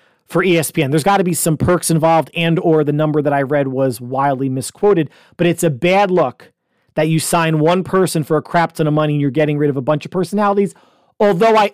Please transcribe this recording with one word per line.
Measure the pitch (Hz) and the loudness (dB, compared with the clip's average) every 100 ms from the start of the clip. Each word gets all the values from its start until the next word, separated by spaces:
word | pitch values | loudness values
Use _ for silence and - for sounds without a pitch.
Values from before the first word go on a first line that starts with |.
| _ _ - | _ _ -6
for | 170 | -2
E | 185 165 | 0 0
S | 143 | 0
P | 160 | -2
N. | 135 | -2
There's | 151 | 0
gotta | 190 196 | 2 0
be | 185 160 | 0 -2
some | 170 151 | -2 0
perks | - 175 - | 0 0 0
involved, | 160 160 165 135 170 | 0 2 2 0 -2
and | 165 165 | -2 0
or | 175 156 | 2 2
the | 147 | 2
number | 147 156 151 | 0 0 0
that | 143 | 0
I | 143 | -2
read | 131 143 135 | 0 -2 -2
was | 131 135 123 | -2 -2 -4
wildly | 123 131 143 131 135 | -6 -2 -2 -2 -4
misquoted. | 131 - - 208 180 147 _ _ - | -6 -8 -2 0 2 -2 _ _ -2
But | 175 | -2
it's | 165 | 0
a | 170 | -2
bad | 127 175 190 202 | 0 0 2 2
look | 180 135 - - _ _ _ _ - | 2 0 -4 -18 _ _ _ _ -4
that | 160 | 0
you | 160 | 0
sign | - 175 160 156 | 0 0 0 2
one | 156 185 | 2 0
person | 175 190 180 165 | 0 0 0 -2
for | 143 151 | -2 -2
a | |
crap | - 175 165 | 0 0 0
ton | - 156 | -2 -2
of | |
money | 151 151 | 0 0
and | 147 | 0
you're | 143 | -2
getting | 139 151 147 | 0 0 0
rid | 147 | -2
of | 139 | -2
a | |
bunch | 127 151 | -2 -4
of | - | -4
personalities. | 180 170 202 202 202 196 - _ _ _ - | -6 -4 -2 0 0 -2 -4 _ _ _ 0
Although | 208 180 226 220 | 0 4 4 4
I | 208 | 2